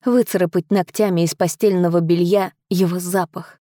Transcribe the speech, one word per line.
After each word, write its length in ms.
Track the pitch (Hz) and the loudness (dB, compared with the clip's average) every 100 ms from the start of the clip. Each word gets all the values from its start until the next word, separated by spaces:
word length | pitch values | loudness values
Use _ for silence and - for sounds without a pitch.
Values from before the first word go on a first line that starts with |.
выцарапать 680 | - 247 226 190 180 185 170 | 2 0 2 0 0 -2 -2
ногтями 500 | 202 175 - 208 175 | -2 -2 -2 0 2
из 140 | 170 - | -2 -2
постельного 640 | 180 - 220 185 175 170 | -4 0 0 2 2 0
белья 500 | 165 170 175 202 185 _ _ | 0 0 2 0 -2 _ _
его 300 | 180 185 180 | -2 0 -2
запах. 600 | 180 190 170 - - - _ | -4 -4 -4 -8 -16 -20 _